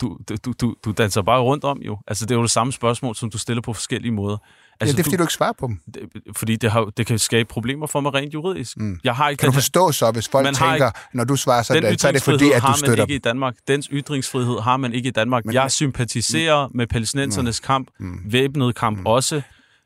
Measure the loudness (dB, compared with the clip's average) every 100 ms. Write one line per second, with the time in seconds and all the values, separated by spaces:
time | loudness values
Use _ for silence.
0 | -6 -6 -10 -8 -6 -2 -2 -2 -4 0
1 | 0 2 2 4 4 0 -2 -6 -8 -10
2 | -8 -6 0 0 2 2 0 0 -2 -2
3 | -4 -6 -8 -8 -6 -4 -4 -8 -6 -6
4 | -2 -2 -2 -4 _ _ _ -4 -2 0
5 | 2 2 0 0 -2 -2 -6 -8 -12 -16
6 | -16 -16 -14 -8 -2 0 2 2 0 -2
7 | -2 0 0 0 0 -2 -6 -6 -4 -2
8 | -2 -2 -4 -6 -6 -6 -8 -8 -6 -4
9 | -2 0 0 2 2 4 2 4 4 4
10 | 2 2 0 2 2 2 2 4 2 0
11 | -8 -4 0 0 2 2 4 2 2 2
12 | 2 2 2 4 6 6 4 2 4 4
13 | 2 0 -2 -2 -2 -4 -2 -2 -2 -6
14 | -4 -4 -4 -2 -2 0 0 0 0 -2
15 | -2 0 0 0 0 2 2 0 -2 -2
16 | -4 -2 -2 0 2 2 2 -2 -2 -2
17 | -2 -2 -2 -2 -2 -4 0 -2 -2 -12
18 | -12 -10 -2 0 2 2 0 0 -2 -2
19 | 2 2 2 -4 -6 _ _ _